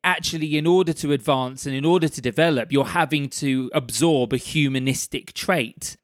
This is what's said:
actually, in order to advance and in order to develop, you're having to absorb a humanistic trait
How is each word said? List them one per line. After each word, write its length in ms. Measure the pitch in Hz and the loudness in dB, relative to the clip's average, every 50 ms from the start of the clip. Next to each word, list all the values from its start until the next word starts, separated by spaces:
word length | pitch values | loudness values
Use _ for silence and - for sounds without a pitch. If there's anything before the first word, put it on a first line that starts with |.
| - | 2
actually, 520 | 180 180 165 165 - - 165 151 156 151 | 0 0 0 -2 -4 -4 -4 -2 0 0
in 100 | 151 151 | 0 4
order 260 | 165 175 185 185 165 | 4 4 4 4 2
to 200 | 156 - - 147 | 0 -4 0 0
advance 540 | 143 131 - - 139 131 127 127 131 131 - | 0 0 2 0 0 0 0 -4 -6 -8 -8
and 80 | 143 135 | -6 -4
in 100 | 135 139 | 0 2
order 240 | 160 175 185 160 151 | 2 4 4 2 0
to 120 | - - | -2 -2
develop, 500 | 117 123 107 - 160 170 156 123 113 - | -4 -2 0 2 2 2 2 0 0 0
you're 140 | 135 139 139 | 2 0 0
having 440 | 139 - 175 160 139 151 151 143 131 | 2 0 0 0 2 0 -2 -2 -4
to 380 | - - 147 139 131 131 127 123 - | -6 -4 -2 0 0 0 -2 -2 -2
absorb 580 | - 127 117 110 - 156 170 160 135 123 110 | -4 -4 -2 -2 2 4 4 4 4 2 0
a 40 | - | -2
humanistic 960 | 123 - - - 160 147 135 135 135 127 135 127 - - - - 123 - - | -4 -4 -2 0 2 2 2 0 0 0 0 -2 -2 -4 -6 -8 -10 -10 -10
trait 640 | - - - - 190 165 120 110 - - - - - _ | -12 -8 -2 0 0 0 0 -4 -8 -12 -12 -12 -12 _